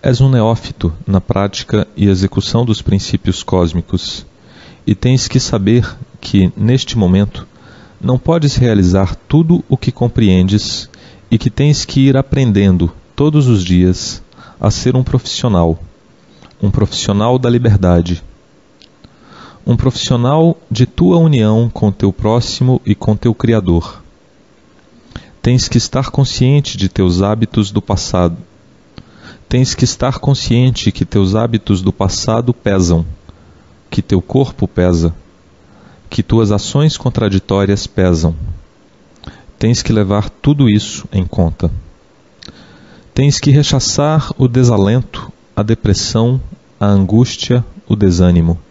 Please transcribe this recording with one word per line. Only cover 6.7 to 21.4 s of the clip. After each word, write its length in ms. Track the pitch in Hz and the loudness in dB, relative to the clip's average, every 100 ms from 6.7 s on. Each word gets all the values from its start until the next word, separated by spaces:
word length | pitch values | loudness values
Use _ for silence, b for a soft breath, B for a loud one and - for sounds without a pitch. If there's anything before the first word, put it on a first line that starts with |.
| 131 - 117 | 0 -2 -2
momento, 480 | 92 92 101 - - B B B B B | 2 2 0 -4 -18 B B B B B
não 180 | - 127 | -4 -2
podes 380 | - 165 147 - | 0 0 0 2
realizar 580 | 123 104 90 95 95 | 2 4 2 2 0
tudo 480 | - _ 151 165 175 - | -4 _ 0 2 0 0
o 80 | 135 | -4
que 160 | - | -4
compreendes 960 | - 120 - 110 92 92 104 - - - B B B B | -2 -2 2 2 4 2 0 -2 -10 -12 B B B B
e 80 | 117 | -2
que 120 | 123 | -2
tens 340 | - 143 143 | 0 0 0
que 160 | - - | -2 2
ir 160 | 135 131 | 2 2
aprendendo, 760 | 131 135 127 98 98 90 104 - _ | 0 0 2 2 4 2 0 -4 _
todos 320 | - 147 151 131 | -2 2 2 4
os 160 | 107 | 2
dias, 600 | 87 90 90 90 - - - B B B | 2 2 2 0 -6 -12 -18 B B B
a 100 | - | -2
ser 260 | - 123 127 | 0 0 0
um 80 | |
profissional, 760 | 127 127 - - 127 95 82 82 - _ _ _ B B B _ | 0 -2 -4 -4 0 2 0 -2 -8 _ _ _ B B B _
um 100 | 104 | -2
profissional 680 | - 104 - - 101 110 127 | 0 -2 -4 -2 0 0 0
da 100 | 123 | 2
liberdade, 760 | 120 120 101 90 87 85 87 - - _ _ _ _ - _ - B B B B B - | 0 2 2 4 2 0 -4 -8 -20 _ _ _ _ -20 _ -20 B B B B B -2
um 100 | 117 | 0
profissional 800 | 131 - - 123 123 151 165 165 _ | 0 -4 -2 0 0 2 2 0 _
de 160 | 110 123 | -2 -2
tua 320 | - 175 175 | 2 2 4
união 520 | 165 139 | 4 4